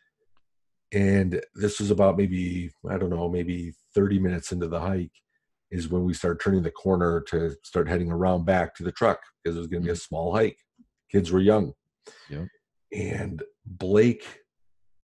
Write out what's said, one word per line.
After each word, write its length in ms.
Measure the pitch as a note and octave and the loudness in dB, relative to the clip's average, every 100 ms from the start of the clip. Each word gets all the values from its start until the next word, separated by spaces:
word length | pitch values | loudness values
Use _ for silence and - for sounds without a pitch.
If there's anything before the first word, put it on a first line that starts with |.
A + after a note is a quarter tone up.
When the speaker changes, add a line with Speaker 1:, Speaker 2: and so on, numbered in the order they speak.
| _ _ _ _ _ _ _ _ _ | _ _ _ _ _ _ _ _ _
Speaker 1:
and 480 | G2+ G2 G2 F#2 F2 - | 0 4 4 2 0 -4
this 260 | - G2+ - | -4 -4 0
was 100 | G#2 | 0
about 260 | F#2+ G2 F#2 | 4 4 4
maybe, 540 | G2 F#2 F2+ F2+ F2 - F2+ | 0 0 -2 -4 -8 -10 -8
I 100 | F#2+ | -4
don't 120 | F2+ | -2
know, 180 | E2+ F2 | -2 -2
maybe 440 | F2 F2 F2 E2+ - _ | -4 -4 -6 -8 -12 _
thirty 240 | G2+ G2 G2 | 0 2 2
minutes 340 | F#2 F2+ - | 0 -2 -4
into 160 | F#2 E2+ | -6 -4
the 120 | E2 | -4
hike 320 | F2 F#2+ E2+ - _ _ _ _ _ | -4 -4 -6 -12 _ _ _ _ _
is 180 | F2+ D#2+ | -8 -2
when 160 | F2+ | 0
we 100 | F2+ | 0
start 260 | E2+ F2 E2 | 0 -2 -2
turning 220 | G#2 F#2+ | 2 2
the 80 | E2 | 0
corner 500 | - F#2+ F2+ F2 E2+ D#2+ | -2 0 2 2 0 -2
to 280 | E2 E2 - | -2 -2 -6
start 240 | - F2+ E2 | -6 -2 0
heading 240 | F2+ F2 | 0 -2
around 320 | E2+ F#2 F2+ | 0 0 2
back 300 | E2+ F#2 E2 - | 2 0 0 -6
to 80 | |
the 80 | F2 | -8
truck 280 | - A#2 - - _ | 0 0 0 -6 _
'cause 120 | E2+ E2+ | -6 -6
it 20 | |
was 80 | E2 | -6
gonna 160 | E2+ | -4
be 60 | F2 | -4
a 40 | |
Speaker 2:
Mm-hmm. 60 | E2+ | -4
Speaker 1:
small 360 | - D#2+ E2+ | -6 -6 -2
hike. 240 | G#2 A2 - _ _ _ _ _ | 0 0 -2 _ _ _ _ _
Kids 220 | G2+ E2 | 0 2
were 80 | F#2 | 4
young. 320 | G2 G#2+ E2 - _ _ - - - | 6 4 2 -6 _ _ -20 -20 -14
Speaker 2:
Yep. 180 | C#2+ F#2 - _ _ _ | -12 -12 -14 _ _ _
Speaker 1:
And 500 | G2 F#2+ G#2+ G2 D#2+ - _ - | -8 -6 -6 -6 -8 -12 _ -18
Blake, 760 | F2 F2+ G#2 A#2+ A#2 - - _ _ _ _ _ _ | -8 2 6 6 2 -6 -20 _ _ _ _ _ _